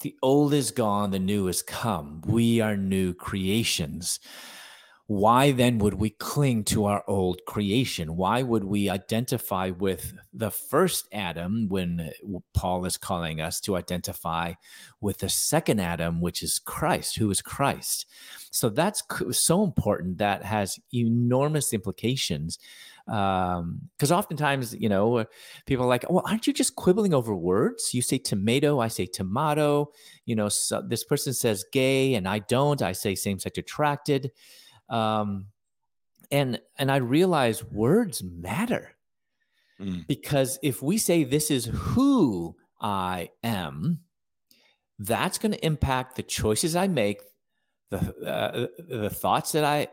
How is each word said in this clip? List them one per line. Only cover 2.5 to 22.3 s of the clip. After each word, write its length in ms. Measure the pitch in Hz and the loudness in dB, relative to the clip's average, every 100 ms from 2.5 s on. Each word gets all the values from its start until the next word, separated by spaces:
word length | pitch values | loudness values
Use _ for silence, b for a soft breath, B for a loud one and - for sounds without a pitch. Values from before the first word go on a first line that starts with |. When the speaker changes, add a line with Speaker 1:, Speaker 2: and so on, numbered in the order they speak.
| 113 | 4
Speaker 1:
are 160 | 107 101 | 2 0
new 380 | 95 95 92 | 0 2 0
creations. 1040 | 87 - 101 95 110 110 - 76 78 85 - B B B B B B B B - | -2 -6 -2 0 0 0 -2 -4 -6 -6 -8 B B B B B B B B -4
Why 440 | 101 107 123 143 | 2 6 6 6
then 260 | 123 123 117 | 6 4 4
would 160 | 104 | 2
we 160 | 95 107 | 2 -4
cling 540 | - - - 143 117 | -4 -6 0 2 2
to 200 | 101 110 | 0 0
our 180 | 101 101 - | 2 0 0
old 320 | 98 90 87 - | 0 2 0 -6
creation? 680 | 107 101 113 127 - 78 85 | -2 2 2 0 -2 -4 0
Why 260 | 92 120 | 2 2
would 220 | 131 113 | 2 0
we 260 | 98 104 101 | 2 0 2
identify 800 | 95 - 110 127 123 - 95 92 | 0 -2 -2 0 -4 -2 -2 -2
with 420 | 90 98 90 - - - | -2 -2 -2 -6 -16 -16
the 160 | - 107 | -6 -6
first 580 | - - 139 185 - - | -6 -2 2 2 0 -6
Adam 540 | 104 92 82 90 113 104 | -6 -6 -4 -4 -2 0
when 420 | 95 90 85 80 - - 90 - | 0 -2 -4 -6 -10 -10 -12 -6
Paul 320 | - 92 90 | -4 0 -2
is 140 | 92 - | -2 -6
calling 420 | - 90 82 80 | -4 -4 -4 -4
us 180 | 80 - | -6 -6
to 140 | - 92 | -2 -4
identify 760 | - 90 - - 85 82 85 87 B B B B | -2 -6 -6 -8 -4 -4 -4 -8 B B B B
with 160 | 101 - | -6 -4
the 120 | 95 | -2
second 500 | - - 151 165 113 | -2 0 0 2 0
Adam, 400 | 87 82 82 85 | 0 -2 -2 -2
which 220 | 87 - | -2 -4
is 160 | - - | -4 -4
Christ, 580 | - - 156 110 - - | -6 -4 0 0 -2 -2
who 140 | 110 | 0
is 100 | 95 | 0
Christ? 640 | - - 139 76 - - - B B B B | -4 -2 -2 -2 -4 -6 -8 B B B B
So 180 | - 120 | -2 0
that's 340 | 104 185 208 - | 2 0 0 -6
c-, 220 | - - | -6 -4
so 320 | 127 - 170 | 0 2 4
important. 540 | 208 - 107 98 90 87 | 2 2 0 0 -2 -2
That 260 | 104 98 | 0 0
has 340 | 95 107 98 - - | -2 -2 -2 -6 -6
enormous 800 | 123 117 117 120 127 147 156 - | 0 2 4 4 4 2 0 0
implications. 840 | 113 98 - 110 131 - | -2 -4 -2 -2 0 -2